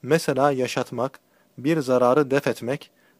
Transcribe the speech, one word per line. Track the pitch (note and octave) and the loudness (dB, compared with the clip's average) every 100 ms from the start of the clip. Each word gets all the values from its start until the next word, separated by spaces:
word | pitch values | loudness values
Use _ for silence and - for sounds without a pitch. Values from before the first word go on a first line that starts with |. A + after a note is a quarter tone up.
mesela | B2+ D#3+ - C3 C#3+ | 0 0 0 2 2
yaşatmak, | C3+ B2 - B2+ A#2+ B2+ - _ _ _ - | 2 -2 -4 -4 -4 -6 -6 _ _ _ -8
bir | B2+ E3 | -2 -2
zararı | B2+ B2+ B2 C3+ C#3 | 0 2 4 2 2
def | C#3 C3+ | 0 -2
etmek, | A2+ A#2 D3 - _ _ _ | -4 -6 -8 -10 _ _ _